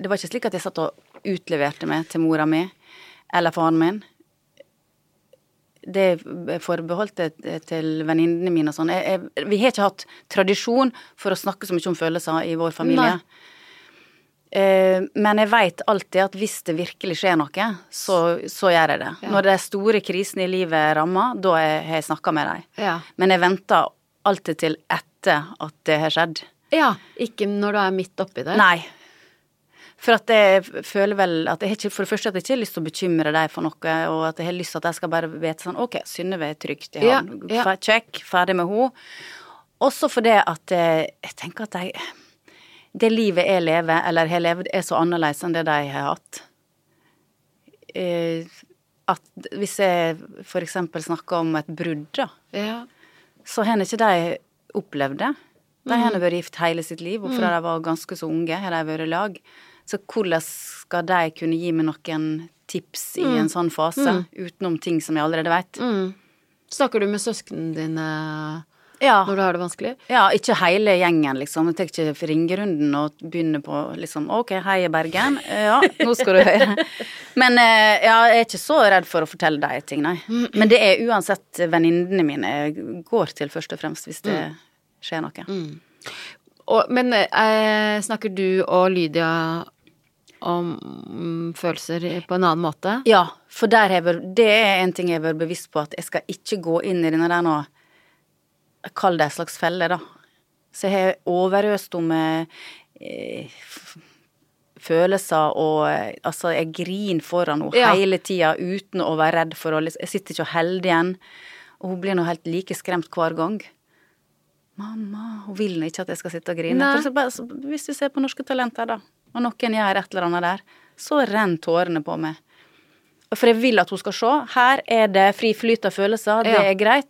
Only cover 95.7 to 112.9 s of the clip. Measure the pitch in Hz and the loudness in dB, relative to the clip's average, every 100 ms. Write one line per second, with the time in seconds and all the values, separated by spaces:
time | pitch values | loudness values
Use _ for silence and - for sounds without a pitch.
95.7 | 156 147 - - 170 - 180 - 208 165 | -4 -4 -8 -8 -8 -8 -12 -8 -6 -2
96.7 | 170 - 180 160 160 170 175 170 151 143 | -2 0 0 0 2 2 2 2 0 -4
97.7 | _ _ _ _ _ _ _ _ _ _ | _ _ _ _ _ _ _ _ _ _
98.7 | _ - - 196 170 147 - 165 - 170 | _ -16 0 2 4 0 -2 -10 -4 -2
99.7 | 180 170 175 - _ _ _ _ _ _ | 0 -2 -2 -6 _ _ _ _ _ _
100.7 | - 196 196 185 - - 180 185 196 208 | -8 -2 0 0 0 -2 0 2 2 2
101.7 | 202 - 175 165 160 160 160 165 - - | -2 -4 -4 0 0 0 -2 -6 -12 -20
102.7 | - _ - - - 58 - 143 - - | -20 _ -20 -16 -12 -12 -12 -14 -20 -20
103.7 | - - - _ _ _ _ _ _ _ | -20 -20 -20 _ _ _ _ _ _ _
104.7 | _ - 165 180 196 - 160 151 - 156 | _ -2 2 2 2 0 2 2 0 0
105.7 | 156 147 147 104 - 165 - 175 151 165 | 2 0 -2 -4 -8 -8 -4 -2 -2 -4
106.7 | 156 170 190 208 165 - 175 170 147 147 | -6 -8 -6 -2 -4 -2 -2 0 -2 0
107.7 | 233 233 196 196 185 - 180 156 - 180 | 4 4 4 2 0 -2 0 2 0 -4
108.7 | 190 - 185 143 160 160 170 160 160 160 | -6 -6 -4 -2 2 2 2 -2 -4 -4
109.7 | 156 160 - 180 196 - - 156 165 170 | -2 -2 -6 -8 -8 -8 -8 -4 0 0
110.7 | 185 180 165 175 185 - - - - - | 0 2 2 2 -4 -12 -20 -20 -20 -20
111.7 | _ 180 185 190 185 170 170 170 165 185 | _ -10 -6 -2 0 0 -4 -4 -6 -6
112.7 | 180 - | -8 -6